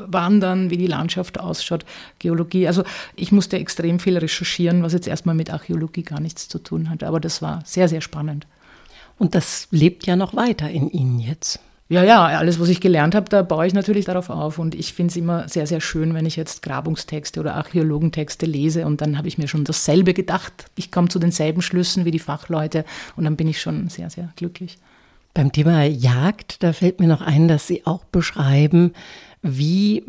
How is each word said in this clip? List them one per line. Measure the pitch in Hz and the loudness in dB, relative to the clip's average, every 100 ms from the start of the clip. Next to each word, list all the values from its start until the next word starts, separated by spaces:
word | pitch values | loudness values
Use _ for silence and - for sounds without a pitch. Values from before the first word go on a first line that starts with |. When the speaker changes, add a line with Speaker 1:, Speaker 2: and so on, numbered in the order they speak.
| 190 | -6
Speaker 1:
wandern, | 180 175 208 185 185 185 | -2 4 4 4 0 0
wie | 175 | 0
die | 180 | 0
Landschaft | 147 170 185 180 - | -2 -4 -4 -6 -8
ausschaut, | 180 156 - 165 - - - _ | -8 -6 -4 -6 -6 -18 -20 _
Geologie. | 175 165 170 185 170 | -2 -2 0 0 2
Also | 175 180 - - | 2 -2 -8 -16
ich | - - | -10 2
musste | 202 185 185 | 4 4 -4
extrem | 165 - 165 175 | -4 -4 -2 0
viel | 196 180 | 2 0
recherchieren, | 160 - 175 - 170 175 | 0 -4 -6 0 2 2
was | 165 | 2
jetzt | 175 175 | 0 -2
erstmal | 160 170 | -4 -2
mit | 160 160 | -2 -2
Archäologie | 156 - 165 160 170 | -8 -6 -4 -4 -6
gar | 160 147 | -8 -8
nichts | 160 - - | -8 -10 -12
zu | 165 | -12
tun | - 165 160 | -8 -6 -4
hat. | 160 | -6
Aber | - 160 | -4 -4
das | 160 - | -4 -6
war | 156 160 - | -6 -8 -6
sehr, | 185 180 | 2 2
sehr | 160 | 2
spannend. | - 151 151 147 - _ _ - - - - _ | -6 -8 -6 -6 -12 _ _ -20 -20 -20 -20 _
Speaker 2:
Und | 170 | 2
das | 180 - - - | 2 0 -6 0
lebt | 160 185 - | 4 4 2
ja | - | 0
noch | 180 190 - | 0 0 0
weiter | 240 214 151 | 0 0 -4
in | 170 151 | -2 -2
Ihnen | 165 127 123 | 0 0 0
jetzt. | 113 156 - - - _ _ | -4 -6 -8 -10 -14 _ _
Speaker 1:
Ja, | 170 | 4
ja, | 190 226 165 | 8 8 6
alles, | 156 160 170 | 4 2 2
was | 170 | 2
ich | 180 | 2
gelernt | 190 160 151 | 4 4 4
habe, | 202 190 | 2 2
da | 208 | 2
baue | 185 156 175 | 2 0 2
ich | |
natürlich | 196 190 208 | 0 2 0
darauf | 185 180 180 | 0 -4 -4
auf. | 156 151 156 | -6 -6 -4
Und | 160 | -4
ich | - - | -4 -8
find's | - 175 175 | -2 -2 -2
immer | 170 170 151 | -2 -2 -4
sehr, | 170 151 | -4 -2
sehr | 165 | -4
schön, | - 160 160 | -4 -2 -2
wenn | 160 160 | 0 -2
ich | 160 | -4
jetzt | 156 - | -8 -10
Grabungstexte | 151 135 156 156 - 151 - 151 | -8 -6 -4 -6 -6 -10 -8 -6
oder | 147 | -6
Archäologentexte | - - 175 160 147 165 160 151 - | -4 -2 0 0 2 0 -2 -6 -4
lese. | 160 143 156 165 | -4 0 0 0
Und | 156 147 | -2 -2
dann | 151 143 | -2 -2
habe | 147 | -4
ich | - | -4
mir | 143 | -4
schon | 156 | -2
dasselbe | 143 156 - 165 185 | -2 -2 2 4 4
gedacht. | 185 185 160 - - - - | 2 -2 -4 -4 -14 -16 -12
Ich | - | -4
komme | 180 175 | 0 0
zu | 185 | 2
denselben | 170 175 151 165 | 0 0 0 0
Schlüssen | 175 180 180 190 | 0 0 0 0
wie | 170 | 0
die | 160 | -2
Fachleute. | - 151 - 160 156 160 156 - - - | -4 -8 -4 -4 -2 -2 -4 -10 -14 -4
Und | |
dann | 156 156 | -2 0
bin | 160 | 0
ich | 151 | -2
schon | 156 151 175 | -4 -4 -6
sehr, | - 170 | -8 -12
sehr | 170 170 - | -10 -12 -10
glücklich. | 175 175 180 - _ _ _ _ _ | -10 -10 -14 -16 _ _ _ _ _
Speaker 2:
Beim | 170 143 | 0 0
Thema | 147 156 165 | 2 4 4
Jagd, | 147 139 123 123 165 - - - | 4 2 2 2 0 -2 -10 -2
da | 175 | -2
fällt | 156 185 - | 2 0 2
mir | 170 | 4
noch | 160 | 4
ein, | - 143 165 | 2 4 4
dass | 151 - | 4 0
Sie | 175 - | -2 -2
auch | 180 | -4
beschreiben, | - 180 165 - 139 139 151 170 175 - - - - _ | -2 -2 -2 0 2 4 6 6 4 2 -14 -20 -20 _
wie | 156 131 151 185 208 214 | -6 -2 0 2 2 0